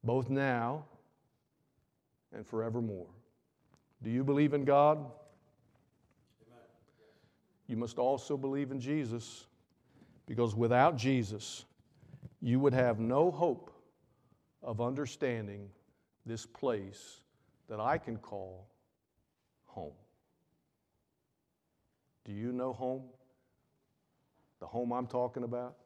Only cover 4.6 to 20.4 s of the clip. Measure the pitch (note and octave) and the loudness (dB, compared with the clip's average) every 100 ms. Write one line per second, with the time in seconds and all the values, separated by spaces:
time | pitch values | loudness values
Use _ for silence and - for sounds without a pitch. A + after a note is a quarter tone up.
4.6 | C3+ C#3 D3 D#3 C#3 - - _ _ _ | 6 6 8 4 -2 -14 -20 _ _ _
5.6 | _ _ _ _ _ _ _ _ - A#2+ | _ _ _ _ _ _ _ _ -20 -20
6.6 | - _ _ _ - _ _ _ _ _ | -20 _ _ _ -20 _ _ _ _ _
7.6 | - A2+ A#2+ - B2+ C#3 - C#3+ C3+ C#3 | -6 -4 -2 0 0 0 -2 -4 -2 -2
8.6 | C#3 C3+ B2 D3+ B2+ A#2 A2 - - _ | -4 -4 -2 -2 -2 -6 -8 -18 -20 _
9.6 | _ _ _ _ - - - A2+ A#2+ G#2+ | _ _ _ _ -20 -20 -8 0 2 4
10.6 | A#2 B2 D3 D3 B2 C3+ G#2 G#2 - - | 4 8 6 6 2 2 0 -6 -10 -14
11.6 | - _ _ _ - - - _ B2 B2 | -16 _ _ _ -20 -20 -20 _ 2 4
12.6 | C#3 B2+ B2+ G#2+ A2+ C3 F3 D3 E3+ C#3 | 6 6 4 4 2 4 4 4 0 0
13.6 | - - _ _ _ _ _ _ _ _ | -6 -20 _ _ _ _ _ _ _ _
14.6 | - A2 A#2+ C3+ C#3 - C3+ A#2 G#2 G2+ | -8 -4 -2 -2 -6 -2 -2 -2 -6 -10
15.6 | G2+ - _ _ _ _ - A2+ - - | -16 -20 _ _ _ _ -10 -10 -10 -4
16.6 | C3+ A2 G2 G2+ - - _ _ _ _ | -2 -2 -4 -14 -20 -20 _ _ _ _
17.6 | _ G#2+ A2+ E3 C#3+ A2 - G#2 F#2+ F#2 | _ -4 -2 -2 -4 -10 -10 -12 -12 -16
18.6 | G2 _ _ _ _ _ _ _ _ _ | -20 _ _ _ _ _ _ _ _ _
19.6 | _ - D#2 D#2 _ _ _ _ | _ -14 -14 -16 _ _ _ _